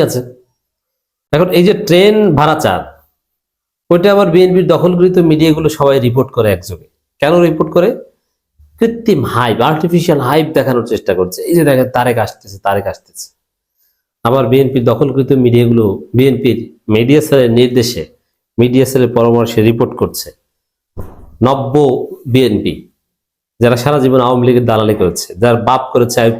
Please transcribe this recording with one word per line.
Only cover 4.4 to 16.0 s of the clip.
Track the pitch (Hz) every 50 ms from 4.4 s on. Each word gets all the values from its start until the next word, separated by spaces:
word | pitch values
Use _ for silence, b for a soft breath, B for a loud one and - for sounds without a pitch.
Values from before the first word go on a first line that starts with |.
| 185 185 180 185 170 156 165
দখলকৃত | 143 165 185 180 175 180 185 180 185 170 160
মিডিয়াগুলো | 151 151 160 160 151 160 160 147 - -
সবাই | 143 139 135 135
রিপোর্ট | 120 120 117 135 127 - -
করে | 120 110 107
একযোগে। | 95 87 - - 87 - - _ _ _ _ _ _ _
কেন | 143 147 175 175 175 165
রিপোর্ট | 156 160 - 156 -
করে? | 175 175 226 - - - - _ _ _ _ _ _ _ _ _ _ _ _ _ -
কৃত্রিম | 226 226 233 233 233 226 185 135 113
হাইপ, | 98 - 117 123 117 104 110 120 147
আর্টিফিশিয়াল | 156 156 - 170 175 170 165 - 156 139 123 123
হাইপ | 143 160 156 160 160 147
দেখানোর | 127 135 123 120 110 113
চেষ্টা | 110 - - - 92 90
করছে। | 92 90 - -
এই | - - 165
যে | 175 156 143
দেখেন, | 135 127 123 117 -
তারেক | 123 123 127 117 117
আসতেছে, | 104 - - _ _ 101 98 95 -
তারেক | 101 98 101 95
আসতেছে। | 95 92 - _ _ - - - - _ _ _ _ _ _ _ _ _ _ _ _ _ _ _ _ _ _ -
আবার | 117 127 135 127 110
বিএনপির | 127 135 135 123 127 131 117
দখলকৃত | 120 113 - 151 135 123 135 131 - 139 131 123
মিডিয়াগুলো | 120 117 120 120 120 117 117 110 98 95 -